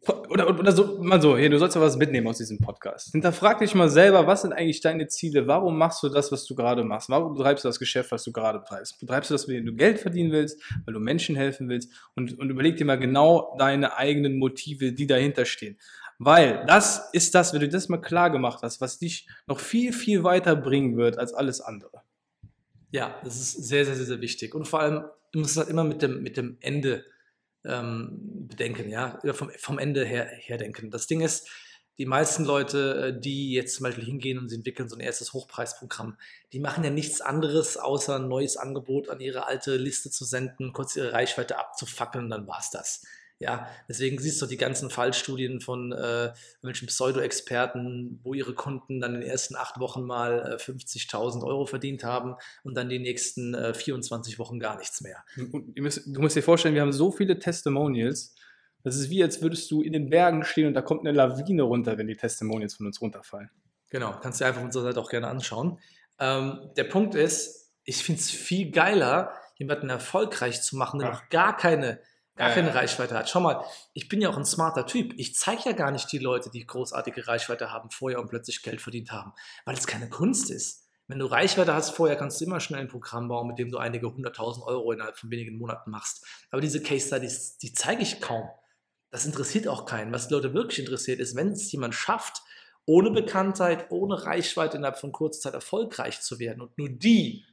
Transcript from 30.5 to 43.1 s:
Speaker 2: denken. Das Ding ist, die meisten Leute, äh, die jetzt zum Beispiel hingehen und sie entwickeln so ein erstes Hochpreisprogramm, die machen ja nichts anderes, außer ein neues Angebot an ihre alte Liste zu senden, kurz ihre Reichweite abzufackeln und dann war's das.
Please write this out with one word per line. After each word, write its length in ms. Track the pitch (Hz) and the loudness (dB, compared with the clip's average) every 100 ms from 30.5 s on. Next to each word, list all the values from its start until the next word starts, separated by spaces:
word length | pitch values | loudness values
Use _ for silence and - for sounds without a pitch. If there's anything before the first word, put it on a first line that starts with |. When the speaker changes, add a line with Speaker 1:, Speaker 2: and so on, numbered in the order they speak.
| 117 | -8
Speaker 2:
denken. 340 | 107 - 110 | -8 -10 -12
Das 180 | 113 - | -8 -4
Ding 120 | 160 | -2
ist, 280 | 160 - - - - - _ _ | 0 -2 -8 -20 -20 -20 _ _
die 80 | 131 | -2
meisten 380 | 131 151 - | 2 2 2
Leute, 640 | 147 143 139 143 139 139 131 123 | 2 2 2 0 0 0 -4 -4
äh, 40 | |
die 320 | 127 139 139 | -6 -4 -2
jetzt 220 | 127 123 | -2 -2
zum 100 | - | -4
Beispiel 200 | 131 117 | -4 -6
hingehen 340 | 117 135 131 127 | -6 -6 -6 -6
und 100 | 123 | -6
sie 80 | 117 | -8
entwickeln 320 | 117 - 123 | -8 -8 -10
so 80 | 117 | -8
ein 40 | |
erstes 340 | 120 117 120 | -8 -6 -8
Hochpreisprogramm, 840 | 135 - - 117 - 127 - 113 107 - - _ | -10 -10 -8 -8 -8 -12 -10 -10 -12 -20 -20 _
die 80 | 131 | -6
machen 240 | 143 151 | -4 -2
ja 60 | 156 | -2
nichts 300 | 143 151 - | -2 -4 -4
anderes, 560 | - 147 156 151 156 - | -2 0 2 2 0 -2
außer 400 | 135 139 139 139 | -2 -2 -2 -4
ein 120 | 131 | -2
neues 280 | 127 139 - | -2 -2 -4
Angebot 540 | 135 135 123 135 139 | -6 -8 -2 -4 -4
an 100 | - | -8
ihre 260 | 131 127 - | -8 -8 -4
alte 300 | 131 - 131 | -4 -2 -2
Liste 340 | 135 135 - | -2 -4 -6
zu 140 | - | -8
senden, 480 | 127 127 131 - 127 | -4 -4 -6 -8 -10
kurz 240 | 120 135 - | -8 -8 -4
ihre 160 | 127 | -2
Reichweite 460 | 117 127 - 123 - | 0 0 0 -4 -4
abzufackeln 680 | - - 120 - 120 131 120 | -6 -8 -10 -6 -6 -6 -6
und 40 | |
dann 160 | 110 104 | -8 -8
war's 240 | 80 - | -10 -8
das. 340 | - - - - | -8 -8 -10 -12